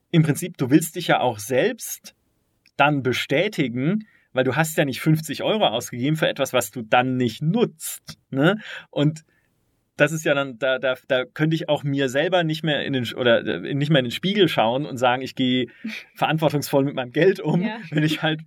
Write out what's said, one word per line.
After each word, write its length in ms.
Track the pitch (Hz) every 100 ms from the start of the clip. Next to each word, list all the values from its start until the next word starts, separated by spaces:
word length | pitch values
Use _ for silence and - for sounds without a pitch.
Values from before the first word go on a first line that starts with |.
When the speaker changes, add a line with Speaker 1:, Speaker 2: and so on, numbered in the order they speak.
| _
Speaker 1:
im 120 | 170
Prinzip, 340 | 156 135 175 -
du 120 | 123
willst 260 | 151 165 180
dich 120 | 170
ja 120 | 143
auch 200 | 123 107
selbst 760 | 104 127 196 247 - - - _ _ _ _ _ _ -
dann 260 | 143 143
bestätigen, 1000 | 127 117 - 139 208 214 131 120 147 214 - _ _
weil 120 | 127
du 120 | 131 131
hast 220 | 160 175
ja 80 | 143
nicht 160 | 123
fünfzig 420 | 156 156 160 135
Euro 220 | 139 208 165
ausgegeben 480 | 113 - 123 135 156
für 120 | 165
etwas, 260 | 214 135
was 180 | 127 -
du 100 | 127
dann 360 | 110 127 127 127
nicht 240 | 123 110
nutzt, 760 | 151 220 220 - - - - - _
ne? 260 | 131 160 208 - - -
Und 320 | - 147 156 _ _ _ _ _ _ _ -
das 160 | 147
ist 140 | 160 160
ja 80 |
dann, 240 | 139 139 113
da, 220 | 135 127
da, 160 | 131 127 -
da 160 | 127
könnte 300 | 127 - 156 160
ich 140 | -
auch 140 | 147
mir 260 | 143 139 135
selber 340 | 131 175 180
nicht 200 | 160 156
mehr 200 | 156 135
in 100 | 78
den, 200 | 135 117
oder, 320 | - 123 117 -
äh, 300 | 87 - 139
nicht 160 | 147
mehr 80 | 151
in 60 | 123
den 60 |
Spiegel 360 | - 180 208 175
schauen 400 | - 113 131 151
und 100 | 123
sagen, 240 | 123 127
ich 140 | 131 -
gehe 320 | 127 127 123 -
<laughs> 320 | - - - -
verantwortungsvoll 680 | 127 156 160 147 - 139
mit 120 | 139 131
meinem 160 | 123
Geld 280 | 147 185 -
um, 220 | 151 170
Speaker 2:
Ja. 160 | 214 220 175
Speaker 1:
wenn 100 | 151
ich 220 | 156 156
halt 180 | 156 156